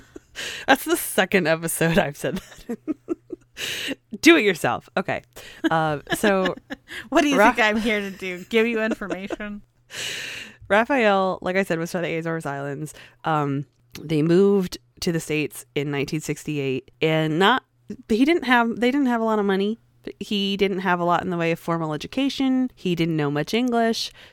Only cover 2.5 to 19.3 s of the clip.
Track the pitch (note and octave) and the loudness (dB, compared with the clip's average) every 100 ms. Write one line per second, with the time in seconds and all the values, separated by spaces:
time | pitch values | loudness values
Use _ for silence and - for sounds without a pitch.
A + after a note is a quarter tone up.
2.5 | - - A#3+ - - - - _ - _ | -20 -12 -12 -8 -10 -8 -10 _ -18 _
3.5 | - - - - - _ G3+ D#4 E4 G3+ | -10 -8 -8 -8 -10 _ 2 6 6 4
4.5 | E3+ B2+ A2 - - F#3+ G2 _ - - | 0 -2 -2 -4 -6 -4 -6 _ -20 -20
5.5 | - E4 E3 D#3 D3 - E4+ G#3 F#3+ F#3 | -4 0 2 0 -2 -4 0 2 2 0
6.5 | - _ C4 _ - - D4+ D4 C#4 A3 | -4 _ -16 _ -16 0 2 4 6 6
7.5 | A#3+ G#3+ A3 A3+ G#3 G3 F#3 F#3 F3+ F#3 | 6 2 2 0 -2 -4 -8 -10 -10 0
8.5 | A3+ A#3 A3 A3 G#3+ G3 F#3 G3 - G#3 | 2 2 0 -2 -4 -6 -8 -8 -10 -10
9.5 | G#3 - _ _ - - - - - - | -14 -18 _ _ -12 -10 -10 -12 -14 -16
10.5 | - - G3+ A#3+ C#4 G#3+ G3 F#3+ - F#3 | -20 0 2 4 4 4 4 2 -2 -2
11.5 | F#3 G3 E3 E3+ F3+ E3 E3 E3 E3 D3+ | 0 0 -2 -2 -4 -4 -4 -4 -6 -6
12.5 | C#3 C#3+ C#3 D3+ - - _ D#3+ D3+ C#3+ | -6 -8 -8 -10 -12 -20 _ -2 0 0
13.5 | C#3 C#3+ _ _ - D3+ D#3 D#3+ F3 G3 | -2 -6 _ _ -16 -2 0 4 6 6
14.5 | G3+ F3+ - _ - F#3 E3 - D3+ C#3+ | 4 0 -8 _ -8 -4 -4 -2 -4 -4
15.5 | - - D3 C#3+ C#3 B2+ D#3 - D3 - | -8 -8 -6 -2 -2 -2 -4 -6 -8 -6
16.5 | D3 C3+ C3 - - D#3+ D#3+ D#3 D#3 G3 | -4 -2 -4 -6 -2 0 2 0 2 4
17.5 | B3+ _ _ _ G#3 - A3 C#4 E4+ B3 | 2 _ _ _ -18 -2 2 4 4 4
18.5 | B3 A#3 A3 A#3+ C#4+ C4 A#3 A3+ | 2 2 0 0 2 0 0 0